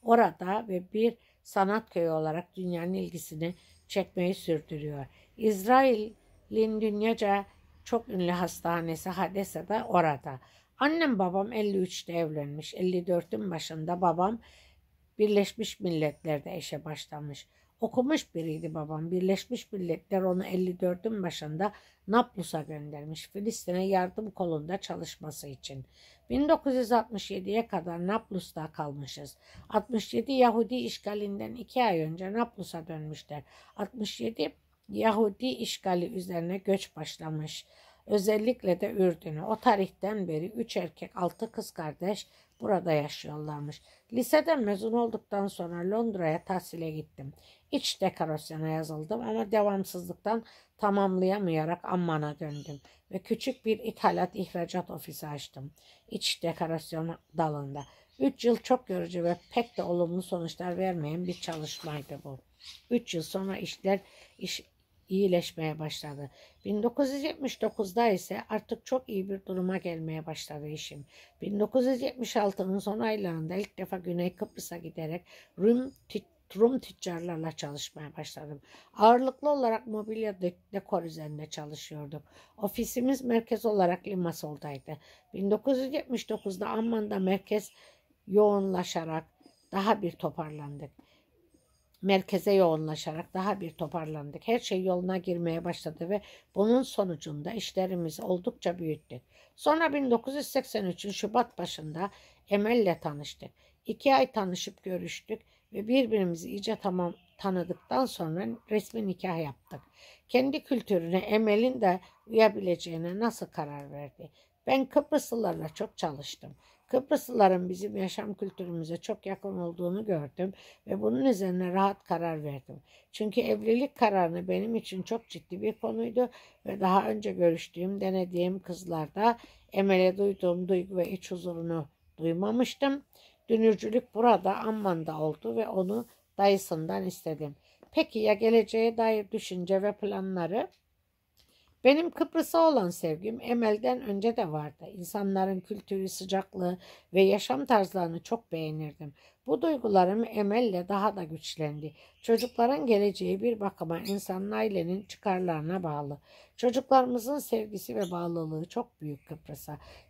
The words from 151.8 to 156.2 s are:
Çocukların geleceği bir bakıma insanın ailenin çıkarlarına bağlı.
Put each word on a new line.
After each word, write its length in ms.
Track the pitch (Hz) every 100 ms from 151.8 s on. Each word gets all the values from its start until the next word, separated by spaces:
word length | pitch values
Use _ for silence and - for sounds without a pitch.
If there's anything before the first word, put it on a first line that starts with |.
| 151 - - _
Çocukların 640 | - 226 240 - 233 285 262
geleceği 560 | 202 208 185 180 190
bir 180 | 240 214
bakıma 380 | 202 - 165 165
insanın 520 | 190 196 - 185 202
ailenin 520 | 214 220 190 165 190
çıkarlarına 800 | - - 208 185 180 156 156 185
bağlı. 360 | 165 147 143 143